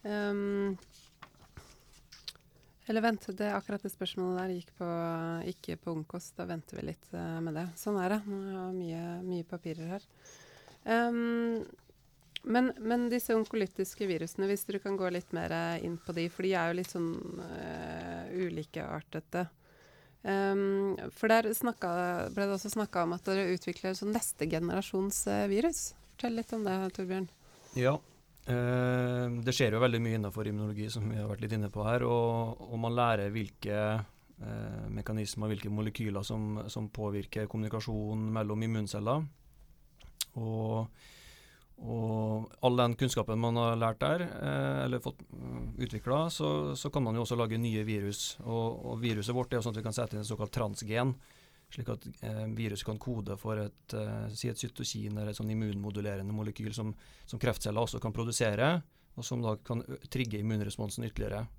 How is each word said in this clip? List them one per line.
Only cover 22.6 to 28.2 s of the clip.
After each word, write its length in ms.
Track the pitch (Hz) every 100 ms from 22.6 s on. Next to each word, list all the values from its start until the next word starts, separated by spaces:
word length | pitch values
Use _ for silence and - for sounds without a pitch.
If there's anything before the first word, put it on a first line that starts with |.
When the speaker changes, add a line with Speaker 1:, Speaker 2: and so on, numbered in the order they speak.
Speaker 1:
også 100 | 208 220
snakka 280 | 208 180
om 100 | 170
at 100 | 175
dere 240 | - 190 185 180
utvikler 400 | - 175 190 185
sånn 160 | 202
neste 320 | 220 - -
generasjons, 840 | 156 165 170 180 - 190 196 - -
eh, 200 | 202 202
virus. 460 | 196 330 311 - - -
Fortell 240 | - 240 226
litt 160 | 226
om 120 | 226
det, 120 | 202 185 190
Torbjørn. 360 | 185 185 185 185 - - - - 127
Speaker 2:
Ja. 200 | 123 143 - -